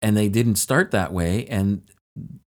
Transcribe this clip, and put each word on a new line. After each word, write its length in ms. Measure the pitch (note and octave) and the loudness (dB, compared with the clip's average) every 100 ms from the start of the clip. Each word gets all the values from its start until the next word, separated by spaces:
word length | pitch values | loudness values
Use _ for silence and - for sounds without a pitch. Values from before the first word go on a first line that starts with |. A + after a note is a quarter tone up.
and 160 | A2 G#2 | 0 2
they 100 | G#2 | 2
didn't 280 | G#2+ A#2 G2 | 2 2 0
start 360 | - C3+ F#3 | 0 0 2
that 220 | G#2 D#2+ | 0 0
way, 320 | F2+ E2+ G2+ - | -2 0 -2 -2
and 360 | G2 G2 G2+ - _ _ - - - _ | -2 0 -2 -6 _ _ -16 -16 -18 _